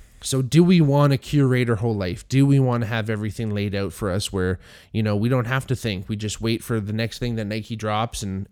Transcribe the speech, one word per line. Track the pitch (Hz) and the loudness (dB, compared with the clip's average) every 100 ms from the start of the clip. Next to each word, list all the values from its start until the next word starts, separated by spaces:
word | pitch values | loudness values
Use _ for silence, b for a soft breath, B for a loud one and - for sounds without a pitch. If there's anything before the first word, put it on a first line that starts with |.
| b b | b b
So | - 131 | -4 -2
do | 131 156 | 2 6
we | 175 180 | 6 6
wanna | 147 143 143 135 | 6 4 4 2
curate | - 147 135 123 120 | 0 2 4 2 2
our | 104 | 0
whole | 117 | 0
life? | 104 90 87 - | -2 -4 -6 0
Do | 131 139 | 2 6
we | 139 | 4
wanna | 131 120 107 | 4 0 -2
have | 117 107 | -2 -2
everything | 107 107 95 110 | -4 -4 -4 -4
laid | 104 101 | -2 -2
out | 98 98 | -2 -4
for | - 98 | -4 -2
us | 95 - | -2 -2
where, | 98 92 90 B B B | -2 0 -2 B B B
you | 107 | -2
know, | 107 104 | 0 0
we | 117 | 0
don't | 131 117 | 0 0
have | 135 - | -2 -2
to | 127 | -4
think, | 117 92 - | -4 -6 -6
we | 107 | -6
just | 107 - | -6 -4
wait | 113 113 | -2 -2
for | - 117 | -2 -4
the | 101 | -2
next | 110 113 - | -4 -6 -6
thing | 120 | -6
that | 113 104 | -4 -6
Nike | 110 107 110 | -6 -8 -6
drops | 107 107 117 - | -4 -2 -4 -6
and, | 101 95 95 | -6 -6 -6